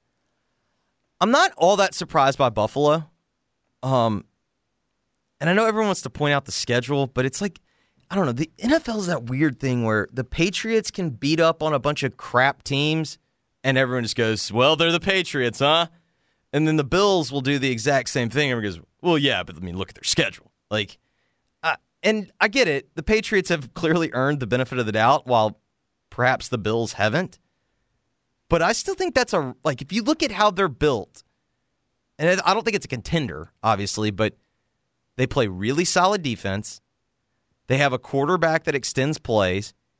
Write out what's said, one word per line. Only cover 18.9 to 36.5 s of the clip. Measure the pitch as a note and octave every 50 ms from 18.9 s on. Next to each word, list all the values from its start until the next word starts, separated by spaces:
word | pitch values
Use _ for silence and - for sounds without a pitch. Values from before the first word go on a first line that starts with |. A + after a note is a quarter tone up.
| _ _
"Well, | - F3 E3
yeah, | D3+ C#3+ C3+ A#2 F#2 F2
but, | F#2+ F2
I | D2+
mean, | F#2 F2+ E2+ F#2
look | F#2+ -
at | -
their | -
schedule." | - - - - C3+ G2+ - - - _ _ _ _ _
Like, | G#2+ G#2+ G#2 - - - _ _ _ _ _ _ _ _ _ _ _ _
uh, | - D#3+ D3 - _ _ _ _
and | - G#3 A3 G#3+ G3 - _ -
I | G3 A3
get | G3 C4+ B3
it. | E3+ C#3+ C#3 - _ _
The | - D3+
Patriots | - A3 A3 G#3+ - A3 G3 F3+ -
have | F3 D3+ C3 - -
clearly | - E3 D#3 D#3+ E3+ E3 -
earned | - B2+ C3 C#3 D3+ C#3+
the | B2+ G2
benefit | A#2+ B2 C3 - C3 B2+
of | A#2
the | G#2+
doubt | G#2 G#2+ A2 B2 D3 D3 - B2+
while | B2 A2+ A2 G#2+ G#2+ - _ _ _ _ _ _ _ _ _ _
perhaps | - - B2 B2+ B2+ - - -
the | B2+ A2+
Bills | F#2+ G#2+ A2+ A#2 A#2 G#2 -
haven't. | - G2+ G#2+ A2 E3 F#3 - - _ _ _ _ _ _ _ _ _ _ _ _ _ _ _ _ _ _ _ _ _ _ -
But | E3 E3
I | E3 F#3+
still | A#3 - - F#4+ F#4+
think | - F#4 F4 -
that's | B3+ B3+ -
a, | - F3 C#3+ B2+ B2+ -
like, | - D#3 C3+ -
if | C3 -
you | F3+ A#3
look | G#3 B3+ D#4+ - E4
at | B3
how | E3+ F#3 G#3+ G#3+
they're | F#3 F3+ G3 E3
built, | B2 - D3 D3+ C3 G#2 - - _ - - _ _ _ _ _ _ _ _ _ _ _ _ _ _ _ _ _ _ -
and | D3+ E3+ F#3 F#3+
I, | - F3
I | F#3+
don't | A3+ E3
think | A3+ G3+
it's | F#3+ -
a | -
contender, | C3+ A#2 - - E3+ E3 C#3+ G2 D2 D2 E2 - _ _
obviously, | - A2 G#2+ F#2+ G2+ F#2+ - G#2 G#2+ G#2+
but | G2+ F2+ G#2+ G#2 - _ _ _ _ _ _ _ _ _ _ _ _ _ _ _ _
they | - C3 B2
play | - C#3+ A#2
really | G2+ F#2 F2+ G2 A2+ C#3 D#3+ F3+
solid | - - F3+ F3 F#3+ G#3 G3+
defense. | D#3 C3+ A2+ - - G2